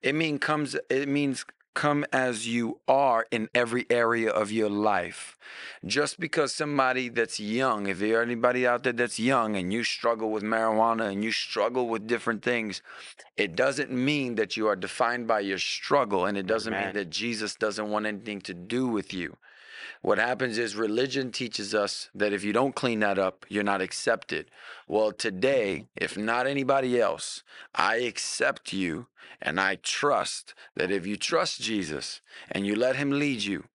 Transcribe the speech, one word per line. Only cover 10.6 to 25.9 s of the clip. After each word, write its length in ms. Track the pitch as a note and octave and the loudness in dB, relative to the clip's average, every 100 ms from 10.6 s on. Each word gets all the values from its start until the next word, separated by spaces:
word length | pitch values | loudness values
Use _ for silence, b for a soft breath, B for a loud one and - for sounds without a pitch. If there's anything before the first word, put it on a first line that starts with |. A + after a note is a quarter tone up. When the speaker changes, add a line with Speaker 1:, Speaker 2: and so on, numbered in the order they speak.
| A2+ A2 A2+ A2+ A2 | 2 4 4 2 0
Speaker 1:
and 140 | G2 | 0
you 80 | A2 | -2
struggle 560 | A2 - - G#2+ B2 A#2+ | -2 -4 0 0 2 0
with 180 | A2+ G#2+ | -2 0
different 360 | A#2 A2+ A2 | -2 0 -2
things, 360 | B2 A#2+ A2 F#2+ B B B B B - | 0 0 -2 -8 B B B B B -2
it 200 | G#2 E2 | -2 2
doesn't 340 | C3+ C3+ C#3+ | 2 2 -2
mean 460 | B2+ C3 D3 C3 A2+ | 0 0 0 0 0
that 200 | G#2 - | -2 0
you 120 | G#2+ | 0
are 80 | G2 | 0
defined 500 | F#2+ - A#2 A#2+ A#2 | -4 0 0 0 0
by 140 | A2+ | 0
your 180 | G2+ F#2+ | 2 -2
struggle, 680 | - - - C#3+ A#2+ G2 F2+ | -2 -6 2 2 4 2 2
and 120 | G2+ | 0
it 80 | F#2 | 0
doesn't 260 | A2 G#2+ | 0 0
mean 100 | G2+ | -2
Speaker 2:
Amen. 120 | G2 | -2
Speaker 1:
that 160 | G2 F#2 | -4 -4
Jesus 460 | D#2 A2+ A2+ G#2+ - | -4 -4 -2 -4 -2
doesn't 340 | G#2+ G#2 G#2+ | -2 -2 -2
want 160 | G#2+ G#2+ | -2 -2
anything 340 | G#2 A2 G2+ | -4 -6 -8
to 120 | F2 | -8
do 320 | F2 F2+ A#2+ B2+ | -12 -4 -2 0
with 260 | A2 - | 0 -2
you. 240 | F#2+ E2+ - B B B B B B | -6 -6 -10 B B B B B B
What 180 | - G2+ | 0 2
happens 400 | A2+ B2+ B2+ A2 | 2 0 -2 -2
is 180 | A#2 G2+ | -4 -2
religion 560 | A2 A2 C3+ C3 C3 | 0 2 0 0 -4
teaches 420 | G#2+ B2 - G2+ | -6 -6 -6 -2
us 340 | G#2+ G2+ - - | 0 0 -4 -10
that 180 | G2 G#2 | -2 0
if 120 | G2+ | 0
you 80 | G2+ | 0
don't 220 | G#2 C#3 - | 2 2 0
clean 240 | B2+ A2+ | 0 2
that 180 | G#2 G2 | 2 2
up, 260 | F#2+ - - | 0 -2 -6
you're 160 | G2+ | -2
not 160 | G2+ G2 | 0 0
accepted. 720 | F#2 - - A#2 - D#2 D2+ B B B B | 0 -2 0 0 -2 -6 -6 B B B B
Well, 260 | G#2 G#2+ | 2 2
today, 760 | F#2+ A2+ F#2 B2+ C3+ G#2 E2 - | 0 -4 0 2 2 2 -2 -6